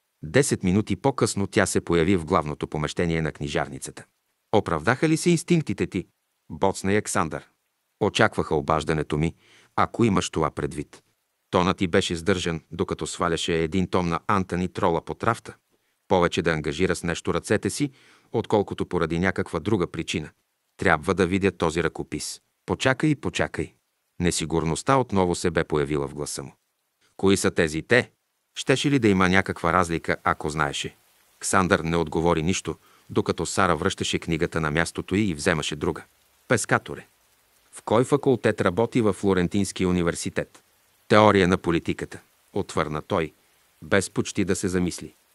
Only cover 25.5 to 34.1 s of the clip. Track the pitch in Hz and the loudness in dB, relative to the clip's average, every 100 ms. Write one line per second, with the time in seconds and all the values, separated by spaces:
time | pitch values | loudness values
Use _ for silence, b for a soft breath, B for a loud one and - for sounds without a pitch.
25.5 | 80 80 76 71 73 69 71 71 - 67 | -2 0 -2 0 -2 -4 -8 -8 -10 -12
26.5 | - _ _ _ _ _ - 95 95 95 | -18 _ _ _ _ _ -2 2 2 2
27.5 | 90 82 78 - 120 - _ _ _ _ | 0 0 -2 0 2 2 _ _ _ _
28.5 | - - 135 147 139 110 95 92 95 95 | -6 0 0 2 4 4 4 4 4 2
29.5 | 90 85 87 85 82 - 82 92 80 78 | -2 2 2 2 -2 -4 -2 -2 -2 -2
30.5 | 76 73 69 - - _ _ _ _ - | -2 -2 -4 -10 -14 _ _ _ _ 0
31.5 | 98 87 87 80 85 78 85 82 82 80 | 2 4 2 2 0 0 0 2 2 0
32.5 | 95 - 76 b b - 110 101 92 82 | -2 -4 -10 b b -6 -2 -2 -2 -2
33.5 | - 92 78 92 - 92 | 0 2 2 -2 -4 -4